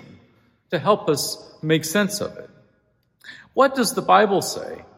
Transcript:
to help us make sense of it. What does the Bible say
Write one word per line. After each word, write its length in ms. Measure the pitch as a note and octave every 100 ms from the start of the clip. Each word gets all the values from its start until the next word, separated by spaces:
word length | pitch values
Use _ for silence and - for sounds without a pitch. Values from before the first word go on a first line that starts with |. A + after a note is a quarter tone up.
| - - _ _ _ _ _
to 80 | E3
help 320 | C#3+ G3+ -
us 480 | C#3+ - - - -
make 200 | D#3 D#3+
sense 380 | - G#3 G3 -
of 160 | F2+ -
it. 120 | - _ _ _ _ _ _ _ - - -
What 200 | - C4+
does 220 | C4+ A3 -
the 80 |
Bible 400 | - F#3 G#3 F#3
say 420 | - - - - -